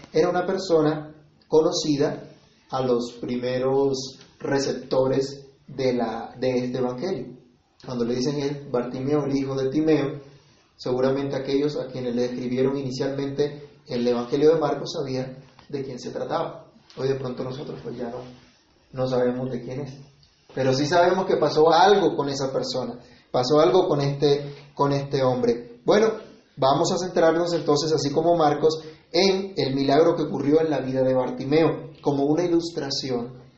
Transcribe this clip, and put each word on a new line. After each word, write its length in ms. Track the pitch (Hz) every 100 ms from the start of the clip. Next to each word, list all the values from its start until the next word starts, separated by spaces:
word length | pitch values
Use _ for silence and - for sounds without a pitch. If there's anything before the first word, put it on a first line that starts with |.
| -
era 160 | 160 175
una 180 | 180 175
persona 680 | 190 - 165 151 156 - - _ _ -
conocida 840 | 160 165 - 156 139 143 - - - _ _ -
a 100 | 131
los 340 | 127 120 113 -
primeros 1000 | 104 123 123 127 131 135 139 135 - - - -
receptores 1080 | 151 139 135 - - 131 131 135 - - - _ -
de 280 | 135 127
la, 380 | 120 117 113 107 127
de 280 | 127 127 123
este 120 | 127
evangelio. 480 | 123 123 180 185 - - _ _ _ _
Cuando 200 | - 120
le 100 | 117
dicen 260 | 123 147 147
el 300 | 139 143 -
Bartimeo, 540 | 127 120 131 131 151
el 120 | 139 135
hijo 200 | 135 135
de 120 | 135
Timeo, 520 | 147 156 147 139 - - - _ _ _ _
seguramente 600 | 135 123 131 139 139 139
aquellos 400 | 139 139 151 127
a 100 | 131
quienes 280 | 131 123
le 120 | 120 123
escribieron 500 | - 123 127 131 139
inicialmente 920 | 131 123 135 139 139 135 147 - - - -
el 200 | 123 120
Evangelio 480 | 120 120 143 151
de 60 | 165
Marcos 320 | 147 143 -
sabían 460 | 170 135 131 127 - - _ -
de 160 | 143
quién 140 | 127 123
se 120 | 120
trataba. 560 | 131 127 160 156 - - _ _ -
Hoy 120 | 135
de 60 |
pronto 300 | 131 131 120
nosotros 360 | 131 131 147 -
pues 140 | 117 120
ya 140 | 117
no, 80 | 123 127 - _ _ _ _ _
no 140 | 135 127
sabemos 420 | 127 123 123 120
de 120 | 120
quién 180 | - 131
es. 140 | 147 - - _ _ _ _
Pero 180 | - 131
sí 140 | 131 147
sabemos 400 | 180 180 185 185
que 100 | -
pasó 360 | 151 151 156
algo 440 | 160 196 202 165 -
con 120 | 143
esa 240 | 131 131
persona, 460 | 127 - 127 117 113 - - _
pasó 300 | 131 127 151
algo 280 | 170 180 -
con 120 | 143
este, 540 | 139 143 147 143 - - -
con 180 | - 143
este 300 | 143 - 139
hombre. 580 | 127 123 120 - - -
Bueno, 280 | - 202 220 - - - _ -
vamos 360 | 135 151 170
a 60 | 180
centrarnos 540 | 180 175 165 165 170
entonces, 400 | 165 147 143 156
así 180 | 151 135
como 260 | 139 160 170
Marcos, 440 | 151 147 156 156 - - _
en 440 | 165 190 190 196 -
el 180 | 135
milagro 420 | 139 135 143 165 160
que 60 |
ocurrió 380 | 151 131 139 156
en 100 | 156
la 100 | 135
vida 220 | 127 131
de 120 | 131
Bartimeo, 760 | 131 123 - 135 151 156 - - -
como 240 | 151 139
una 200 | 143 160
ilustración 1000 | 180 165 - 156 139 - 135 120 120 - -